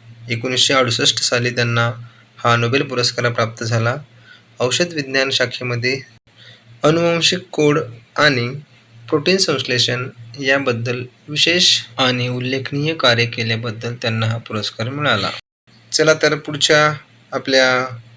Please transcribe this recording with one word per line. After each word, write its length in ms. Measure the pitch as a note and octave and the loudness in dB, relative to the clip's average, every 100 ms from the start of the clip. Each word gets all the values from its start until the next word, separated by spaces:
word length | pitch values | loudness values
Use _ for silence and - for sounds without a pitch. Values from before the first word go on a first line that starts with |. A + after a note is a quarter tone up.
| - - - | -20 -18 -8
एकोणीसशे 440 | A#2 B2+ B2 - | -6 -2 0 2
अडुसष्ट 460 | C3+ A#2+ A#2 C#3 - | 4 2 2 0 0
साली 300 | - B2 B2 | 0 0 0
त्यांना 420 | A#2+ A#2+ A#2 A#2 A#2 - - - - | 0 0 2 0 -2 -12 -20 -20 -2
हा 180 | A#2+ A#2 | 2 4
नोबेल 260 | A#2 C3+ | 2 0
पुरस्कार 500 | D3 B2 A#2+ - A#2+ | 0 0 -2 0 0
प्राप्त 320 | A#2 A2+ - | 0 -2 -4
झाला. 320 | A2+ A2+ A#2 C#3 - - - - _ - | -2 0 0 -2 -8 -20 -20 -20 _ -4
औषध 340 | B2+ - F3 | -2 0 -2
विज्ञान 360 | D#3 C3+ C3+ C3+ | -2 -2 0 0
शाखेमध्ये 680 | C3 A#2+ - B2+ A#2+ B2 C3 - - _ - - - - - | 0 -2 -4 -6 -4 -2 -4 -8 -20 _ -20 -20 -20 -20 0
अनुवांशिक 560 | D3 E3 E3+ E3+ D#3+ F#3 - | 2 4 2 2 0 -2 -4
कोड 280 | - D3 D3 A2 - - - | 2 4 4 -2 -10 -8 2
आणि 400 | D3 B2+ A#2+ D3 - - _ - - | 2 2 -2 -6 -14 -20 _ -20 -4
प्रोटीन 280 | D#3 E3 F#3+ | 0 2 2
संश्लेषण 720 | E3+ C3+ B2 B2 - B2 B2 - - C#3+ | 2 -2 0 0 0 -2 -6 -12 -18 -4
याबद्दल 680 | C3+ C#3 C3 A2+ A#2+ B2 A#2+ - - | 0 2 0 -2 -4 -6 -10 -16 -8
विशेष 520 | D3 E3 F3 F3 - - - | -2 0 2 2 0 -2 -2
आणि 300 | B2+ B2 B2 | 0 0 -2
उल्लेखनीय 680 | B2 B2+ C3+ - C#3+ D3+ | -4 -4 -4 -4 -4 -2
कार्य 320 | D#3+ C3 A#2 A#2 | 2 2 4 0
केल्याबद्दल 680 | B2 A2+ A2+ A#2 G#2+ A#2 A#2+ | -2 -4 -4 -4 -8 -8 -6
त्यांना 240 | A#2 A2+ A2 | -4 0 0
हा 120 | A#2 | -2
पुरस्कार 520 | - G#2+ - - A#2 | -6 -8 -6 -6 -8
मिळाला. 420 | C#3+ C#3+ G#2+ F2+ - - _ _ _ _ | -2 0 0 -2 -6 -14 _ _ _ _
चला 220 | - D#3 | 2 4
तर 220 | D3+ D3+ D3 | 4 2 0
पुढच्या 580 | D3+ D3 - D3+ D3+ D3 - _ _ | -4 -2 2 4 4 0 -10 _ _
आपल्या 680 | C3+ C3+ C3 C3 B2+ B2+ A#2+ - | -6 2 4 4 2 0 -8 -18